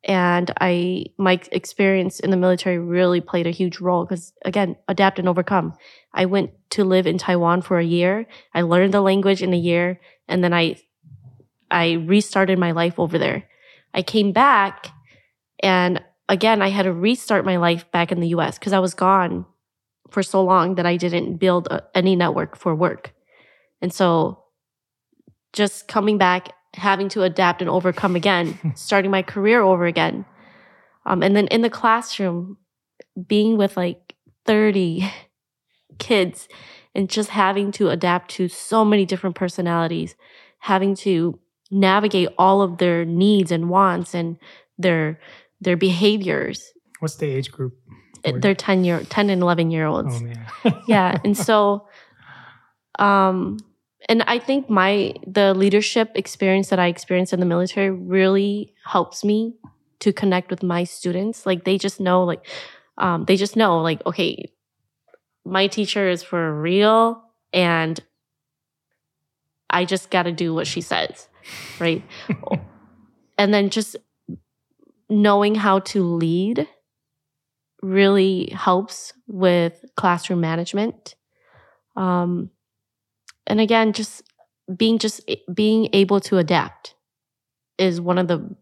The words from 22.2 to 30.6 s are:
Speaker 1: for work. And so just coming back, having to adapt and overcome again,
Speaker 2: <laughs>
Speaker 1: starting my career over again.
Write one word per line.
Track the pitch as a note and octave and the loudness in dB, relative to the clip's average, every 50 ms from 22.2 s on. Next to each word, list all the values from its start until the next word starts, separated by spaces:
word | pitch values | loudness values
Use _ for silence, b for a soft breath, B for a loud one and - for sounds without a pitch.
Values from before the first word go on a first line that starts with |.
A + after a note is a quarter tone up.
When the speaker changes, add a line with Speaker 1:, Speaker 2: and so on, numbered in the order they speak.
| F3 D#3+ D#3+ F3 - D#3+ - | 2 0 0 -2 -4 -6 -10
Speaker 1:
for | - - F3+ D#3+ | -6 -4 -2 0
work. | D#3 F3+ - - - - - _ _ b b b b b b b b b b b _ | 0 0 -2 -2 -6 -16 -20 _ _ b b b b b b b b b b b _
And | - F3+ - | -8 -8 -2
so | - G3 F3 E3 E3 D#3+ F3+ F#3+ _ _ _ _ _ _ _ _ _ _ _ _ _ _ _ _ _ _ _ _ _ _ _ - | 0 2 2 2 2 0 -2 -4 _ _ _ _ _ _ _ _ _ _ _ _ _ _ _ _ _ _ _ _ _ _ _ -2
just | - G#3 G3 - - - | -2 -2 -2 -2 -8 -18
coming | - - A3 G3+ G#3+ G#3+ | -4 -4 0 0 0 2
back, | G3+ F#3+ F3+ F3+ F3+ F3+ - - _ _ _ - | 4 4 2 2 0 -4 -10 -20 _ _ _ -14
having | - F3+ G3+ G3 F#3+ G3 G3 | -4 -2 0 0 0 -2 -4
to | - G#3+ F#3 | -2 0 0
adapt | F#3 E3 - F#3 F3 F3 - | 0 2 2 2 0 0 -2
and | F#3 E3+ | -4 -2
overcome | - F#3 F3 F#3 F3 - - F#3+ F3+ | -2 0 0 0 -2 0 -2 0 0
again, | F3 E3 G3+ F#3+ F3 E3+ E3 E3 - - | 0 2 2 2 2 0 -4 -6 -6 -6
Speaker 2:
<laughs> | D#3+ - | -6 -6
Speaker 1:
starting | - - - G#3+ G3 F#3 G3 | -6 -4 0 0 0 2 2
my | G3 F#3+ | 0 -2
career | F#3 - - G#3 G3 G#3+ A#3 A#3+ | -2 -4 -6 0 2 4 4 6
over | G#3 F#3+ F#3+ F3 F3 | 6 4 4 4 2
again. | E3+ E3+ E3+ D#3+ E3 - - G3 b b b b b b b | 0 0 0 -2 -2 -2 -6 -12 b b b b b b b